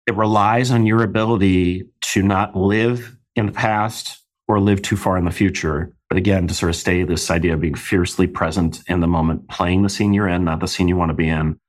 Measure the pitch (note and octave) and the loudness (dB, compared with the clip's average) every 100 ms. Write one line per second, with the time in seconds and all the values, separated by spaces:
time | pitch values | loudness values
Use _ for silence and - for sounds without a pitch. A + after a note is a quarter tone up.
0 | - G#2 A2 G#2+ G2+ A#2 B2+ A#2+ A2 A2+ | -4 0 2 2 2 2 2 2 4 2
1 | G#2+ G#2+ A2 A2+ F#2+ F#2 F2+ F2+ - _ | 2 0 0 2 2 2 2 -2 -8 _
2 | - G#2 G2 F#2+ G#2 F#2+ G2 A2 A2+ B2 | -4 0 2 2 0 0 0 2 0 -2
3 | A#2 - _ - G#2 - A2+ G#2+ G#2+ - | -8 -20 _ -4 -4 -2 -2 0 -2 -6
4 | - - _ _ - G#2 G2+ G2 - G2 | -14 -16 _ _ -2 2 2 2 0 -2
5 | - F#2 F2 - G2 F#2 E2 D2 E2+ - | 0 0 0 0 0 0 -4 -4 -6 -10
6 | - F2+ G2 F#2+ F2 - E2+ D#2+ - F2+ | -6 -2 2 2 0 -2 -2 -2 0 0
7 | F2 E2 - E2+ E2+ D#2 E2 C#2+ - G2 | 0 -2 -2 0 0 0 -2 -4 -2 0
8 | F2 - F2+ - F2+ F#2 E2 - - F2 | 0 0 -2 0 -2 0 -2 -2 -4 0
9 | E2+ E2 D#2+ D#2 - - F2 F#2 G2+ - | 0 0 0 -2 -6 -4 0 2 0 0
10 | G#2 G2+ G2 F2+ E2+ E2 F2+ - F2+ F#2 | 0 2 2 0 -2 -2 -4 0 0 2
11 | E2+ D#2 D#2+ D#2+ D#2 - | 0 0 0 0 -2 -4